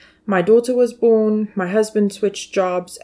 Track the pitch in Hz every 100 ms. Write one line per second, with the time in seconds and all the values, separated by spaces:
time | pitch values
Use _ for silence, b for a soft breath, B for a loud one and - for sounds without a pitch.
0 | b b - 190 175 233 240 247 240 -
1 | 233 220 214 214 214 202 180 214 214 214
2 | 202 - 202 202 - 196 185 180 180 -